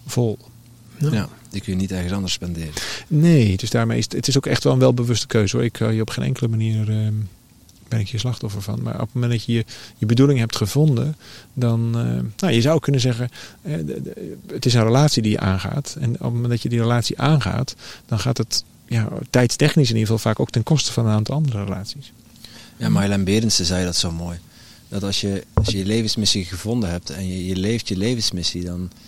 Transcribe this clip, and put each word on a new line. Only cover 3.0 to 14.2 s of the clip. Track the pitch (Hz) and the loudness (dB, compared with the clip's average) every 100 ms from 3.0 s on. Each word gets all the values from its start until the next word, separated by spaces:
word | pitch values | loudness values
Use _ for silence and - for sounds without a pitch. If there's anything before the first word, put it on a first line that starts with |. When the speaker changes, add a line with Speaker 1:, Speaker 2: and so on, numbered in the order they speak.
| - | -2
Speaker 1:
Nee, | 151 170 156 113 95 | 4 6 8 6 4
dus | 110 | 0
daarmee | 117 113 120 | 0 2 0
is | |
het, | - | -2
het | 135 131 | -2 0
is | 131 | 2
ook | 143 | 2
echt | 127 | 2
wel | 143 | 2
een | 131 | 6
welbewuste | 131 123 120 113 - | 6 4 2 0 0
keuze, | 113 101 120 | 2 2 2
hoor. | 117 | -2
Ik, | - | 0
eh, | 113 110 | 0 0
je | |
op | 110 | -2
geen | - | -2
enkele | 131 131 117 | -4 -2 0
manier, | 113 110 110 107 | 0 0 0 0
ehm, | 107 110 107 98 - _ - - - - | 0 0 -2 -4 -10 _ -20 -20 -20 -4
ben | 113 | -4
ik | 98 | -2
je | 107 | -4
slachtoffer | 123 113 110 104 | -4 -4 -6 -6
van. | 101 117 | -6 -6
Maar | 120 | -4
op | 127 | -6
het | 113 | -4
moment | 123 120 | -2 0
dat | 117 | 0
je | - | 0
je, | 117 - - - - | 0 -2 -8 -18 -4
je | 107 | 2
bedoeling | 117 139 131 | 6 6 4
hebt | 113 - | 0 0
gevonden, | 95 139 156 117 139 151 - - - | 0 4 4 4 0 -4 -12 -20 -12
dan, | 131 120 113 117 117 | -2 0 2 0 0
eh, | 120 123 120 - | 0 -2 -4 -2
nou, | 185 | 2
je | 117 | 4
zou | 131 165 | 4 2
kunnen | - 139 | 2 2
zeggen, | 127 117 123 - - - | 2 0 -4 -8 -20 -14
eh, | 170 160 | -8 -6
de, | 151 135 | -4 -6
de, | - - | -8 -10